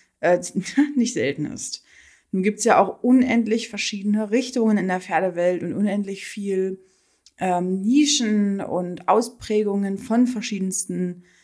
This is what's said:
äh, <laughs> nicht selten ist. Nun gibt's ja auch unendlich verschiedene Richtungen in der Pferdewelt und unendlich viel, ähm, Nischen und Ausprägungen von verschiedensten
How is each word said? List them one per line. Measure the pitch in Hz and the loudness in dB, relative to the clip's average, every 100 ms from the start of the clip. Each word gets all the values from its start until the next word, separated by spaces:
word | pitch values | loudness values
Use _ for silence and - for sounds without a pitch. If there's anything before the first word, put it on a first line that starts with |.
| _ _ | _ _
äh, | 170 175 175 - - | 2 2 0 -6 -2
<laughs> | - 294 294 | 0 2 2
nicht | 233 | 0
selten | - 131 151 147 | 0 -2 -2 -6
ist. | - - - _ - - _ _ | -8 -12 -14 _ -20 -20 _ _
Nun | 190 | -2
gibt's | 190 208 | 0 0
ja | 233 185 | 4 4
auch | 190 - | 4 0
unendlich | 247 254 247 226 214 220 - | 4 4 4 2 2 -2 -4
verschiedene | 202 - 202 202 208 214 | -8 -6 -4 -2 0 0
Richtungen | 226 254 254 220 208 | 0 0 0 2 2
in | 190 | 0
der | 185 | -2
Pferdewelt | 185 165 185 175 175 180 | -2 -2 0 0 0 0
und | 170 | -4
unendlich | 165 208 202 196 196 - | -2 -2 -2 -4 -8 -12
viel, | - 196 190 190 190 _ _ _ _ _ _ | -10 -4 -2 -2 -6 _ _ _ _ _ _
ähm, | 185 180 180 190 | -2 0 0 0
Nischen | 196 277 294 285 226 214 202 196 | 2 4 4 2 2 2 2 0
und | - 175 180 175 - | -2 -4 -4 -4 2
Ausprägungen | 208 240 - - 214 208 196 196 196 | 2 2 -6 -2 0 0 0 -2 -4
von | - 226 247 | 0 2 2
verschiedensten | 247 - 202 190 185 - 180 180 180 - _ | 0 -6 -4 -4 -4 -4 -4 -4 -6 -16 _